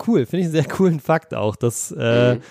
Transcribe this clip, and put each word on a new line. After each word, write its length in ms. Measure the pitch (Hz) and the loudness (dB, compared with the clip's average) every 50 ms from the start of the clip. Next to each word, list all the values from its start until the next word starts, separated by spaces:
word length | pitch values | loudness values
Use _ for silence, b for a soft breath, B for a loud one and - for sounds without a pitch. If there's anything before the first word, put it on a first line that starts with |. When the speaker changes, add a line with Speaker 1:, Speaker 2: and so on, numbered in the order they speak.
| - | 0
Speaker 1:
cool. 180 | 226 233 151 113 | 0 2 2 0
Finde 140 | - 170 185 | 0 -2 -4
ich 40 | 180 | -2
einen 60 | 165 | 0
sehr 160 | 151 160 139 - | 0 0 -2 0
coolen 280 | - - 190 180 160 143 | 0 2 2 2 2 0
Fakt 340 | - - 160 160 - _ - | 0 -2 -2 -2 -2 _ -6
auch, 200 | 107 104 107 - | -4 -4 -4 -2
dass, 340 | - 120 117 - - - - - | -2 -2 -4 -2 -4 -10 -10 -8
äh, 400 | - 117 117 117 120 120 123 123 | -4 0 2 2 4 4 2 2
Speaker 2:
Mhm. 40 | 123 B B | 0 B B